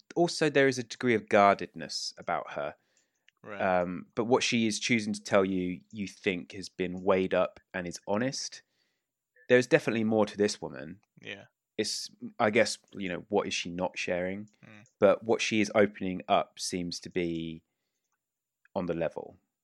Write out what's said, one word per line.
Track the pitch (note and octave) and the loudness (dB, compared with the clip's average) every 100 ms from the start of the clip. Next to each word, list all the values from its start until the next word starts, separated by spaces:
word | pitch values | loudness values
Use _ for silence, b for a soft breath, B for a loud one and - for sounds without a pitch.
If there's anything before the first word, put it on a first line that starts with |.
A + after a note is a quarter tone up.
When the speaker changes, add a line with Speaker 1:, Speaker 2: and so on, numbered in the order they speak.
| _ - | _ -2
Speaker 1:
Also, | E3+ - D#3 | 0 0 2
there | C#3 C3+ | 4 2
is | B2 | 2
a | |
degree | A#2 - B2 A2 | -8 -4 0 0
of | G#2 | 4
guardedness | G#2 G2+ G2 F2 E2 C#2+ - - - | 6 6 6 -2 -10 -10 -8 -10 -10
about | - D#2 - | -6 -6 -6
her. | D#2 D2 - _ _ _ _ _ _ | -8 -8 -10 _ _ _ _ _ _
Speaker 2:
Right. | A2 G2+ | -16 -4
Speaker 1:
Um, | G2 F2+ F2+ F2 - - | 0 0 -2 -6 -8 -6
but | A2+ | 0
what | B2+ | 2
she | - A#2+ A2+ | 2 0 0
is | G#2 | -2
choosing | - A#2 G#2+ | -2 -2 -2
to | G#2 | -8
tell | - G#2 G2 | 0 2 2
you, | F#2+ F2+ F2 _ | 0 -4 -6 _
you | A2 G2 | -12 -12
think | - G#2 F2+ - | -6 -6 -4 -10
has | G2+ F2 | -16 -14
been | - F2+ F2+ | -6 -6 -2
weighed | F#2+ F#2+ F#2 | 2 2 2
up | F2+ F2+ - _ | 0 0 -4 _
and | F#2 F2 | -10 -10
is | - - | -12 -6
honest. | G2+ C3 C#3 - - _ _ _ _ _ _ _ _ - | -4 -2 -6 -10 -14 _ _ _ _ _ _ _ _ 4
There's | B2 B2+ | 4 6
definitely | D#3 - A2+ | 2 4 0
more | A2 A2 G2+ | 2 2 2
to | G2 | 2
this | G#2 - | 0 0
woman. | D#2 C2 D2+ F#2 _ _ | -10 -12 -14 -16 _ _
Speaker 2:
Yeah. | G#2+ G2+ G#2+ _ _ - | -16 -16 -18 _ _ -4
Speaker 1:
It's, | G#3+ - - _ A#2 - | -4 -4 -10 _ -16 0
I | A2 | 2
guess, | A2 G#2 - _ | 4 2 -2 _
you | - F#2+ | -10 -8
know, | F2 - | -8 0
what | G2+ - | 0 0
is | |
she | - F2+ | -4 -6
not | F2 F#2 - | -4 -4 -4
sharing? | - F2+ F2+ G2+ G#2+ _ | -4 -2 -2 -6 -12 _
Speaker 2:
Mm. | A2+ G#2+ - _ | -20 -20 -20 _
Speaker 1:
But | G2+ - | 6 6
what | A2 - | 2 0
she | - A2 | 0 0
is | G#2 | 2
opening | A2+ G2+ - F#2+ F2+ - | 4 4 2 -6 -6 0
up | F#2+ - - | 0 0 -8
seems | - F#2 F2 - | -8 -6 -6 -10
to | F#2 | -6
be | F#2 E2+ E2 E2 E2 _ _ _ _ _ _ _ _ _ _ _ G2 | -4 -2 -4 -8 -12 _ _ _ _ _ _ _ _ _ _ _ -8
on | F2 | -6
the | |
level. | E2 D#2 - - - _ _ | -4 -4 -6 -14 -20 _ _